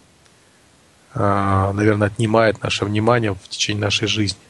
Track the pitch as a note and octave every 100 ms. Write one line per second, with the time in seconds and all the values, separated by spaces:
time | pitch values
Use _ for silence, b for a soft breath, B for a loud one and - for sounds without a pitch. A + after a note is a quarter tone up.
0 | _ _ _ b b b _ _ _ _
1 | _ - G2+ G2+ G2 G2 G2 G2 G#2+ G#2
2 | G#2 G#2+ A2+ A2+ A2 G#2 G2+ - G#2 G#2
3 | A2 A#2+ A2 F#2+ - - - G#2 G#2 -
4 | G#2 G#2 G2+ - -